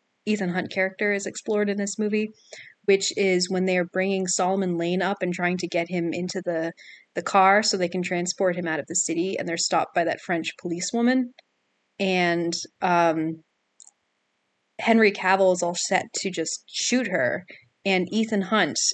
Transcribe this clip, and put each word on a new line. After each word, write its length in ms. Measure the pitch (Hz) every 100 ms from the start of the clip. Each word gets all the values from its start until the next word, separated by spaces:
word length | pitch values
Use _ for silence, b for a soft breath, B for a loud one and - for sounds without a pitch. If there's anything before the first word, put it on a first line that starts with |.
| _ _ -
Ethan 240 | 208 185
Hunt 220 | 175 -
character 400 | 196 190 196 208
is 120 | 196 196
explored 440 | - - 208 202
in 80 | 202
this 200 | 202 -
movie, 300 | 214 214 214 B B B B _ -
which 300 | 196 - -
is 320 | 196 185 180
when 160 | 185 185
they 120 | 180
are 80 | 175
bringing 420 | 185 190 190 185
Solomon 500 | - 180 196 185 170
Lane 240 | 170 180
up 160 | 185 202
and 120 | 180
trying 240 | 180 175 180
to 100 | 170
get 220 | 170 170
him 220 | 175 170
into 280 | 170 180 190 175
the, 260 | 165 165 B B B _ -
the 60 |
car 420 | 175 196 190 202
so 140 | 214 196
they 120 | 175
can 140 | 185
transport 520 | 180 175 175 - 190 175
him 120 | 170
out 120 | 156
of 60 | -
the 80 | 170
city, 420 | - 170 185 190
and 100 | 175
they're 100 | 165
stopped 360 | - 170 - 180
by 80 |
that 180 | 165 -
French 280 | - 170 160 -
policewoman. 680 | 180 170 - 233 240 262 247 - _ _ _ _ _ -
And, 540 | 196 180 175 170 170 165 - _
um, 640 | 185 175 170 160 160 160 _ _ _ _ - _ _ _ _ _ _ _ _ -
Henry 320 | - 226 214
Cavill 420 | - 185 190 190
is 80 | 175
all 120 | 175 180
set 300 | - 190 - -
to 160 | 196
just 320 | 180 160 - -
shoot 400 | - - 247 220
her, 380 | 175 127 165 - B _ _ 196
and 220 | 190 175
Ethan 300 | 220 226 202
Hunt 360 | 185 214 160 - -